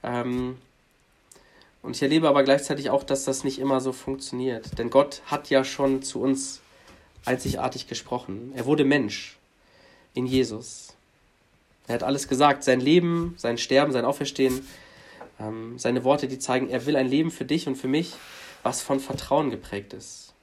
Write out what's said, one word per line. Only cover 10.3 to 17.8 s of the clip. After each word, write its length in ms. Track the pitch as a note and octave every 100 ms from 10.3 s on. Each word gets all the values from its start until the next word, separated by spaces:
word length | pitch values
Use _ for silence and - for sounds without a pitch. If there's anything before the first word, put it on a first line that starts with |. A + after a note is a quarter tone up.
| C3 A#2 A2 B2 - - - _ _ _ _ _ _ _ _ -
Er 80 | A#2+
hat 80 |
alles 240 | - C3+ -
gesagt, 360 | C3 D3 C#3
sein 160 | - B2+
Leben, 540 | C3 F3 F3 E3+ E3+ -
sein 200 | A#2+ A#2+
Sterben, 340 | - C3+ D3
sein 140 | B2+ A#2
Auferstehen, 600 | - C#3 - C3 B2+ - - - - - - - -
ähm, 380 | A2 A2+ A2+ A#2+
seine 260 | B2 B2+
Worte, 240 | B2+ D3 C3
die 120 | B2+
zeigen, 300 | - B2+ C3
er 160 | B2 B2
will 100 | D3
ein 120 | C3
Leben 240 | C3+ D#3+
für 140 | - -
dich 220 | D#3 D3
und 80 |
für 120 | C3